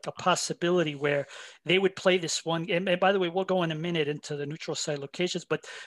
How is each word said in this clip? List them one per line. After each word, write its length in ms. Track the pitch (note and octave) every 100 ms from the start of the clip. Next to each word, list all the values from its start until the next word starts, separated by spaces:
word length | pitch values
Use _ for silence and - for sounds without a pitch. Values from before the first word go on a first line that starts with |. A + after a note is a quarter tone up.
| -
a 60 |
possibility 800 | - - E3 - D#3+ E3+ F3+ D#3 C#3+
where 300 | D3 C#3+ C#3 - - -
they 140 | - F3+
would 160 | F#3+
play 240 | - F#3+ F#3
this 260 | D#3+ -
one. 240 | D#3+ E3 E3
And, 180 | F3 F#3+
and 120 | F3+
by 120 | F#3+
the 60 | G3
way, 80 | F3
we'll 160 | F3
go 180 | F#3+ F#3
in 80 | E3+
a 60 | D#3
minute 320 | E3+ E3+ D3
into 280 | D3+ - D3
the 100 | C#3+
neutral 280 | D#3 - D3+
site 220 | - D3
locations, 460 | C#3 - F3+ F3
but 200 | - D#3 - -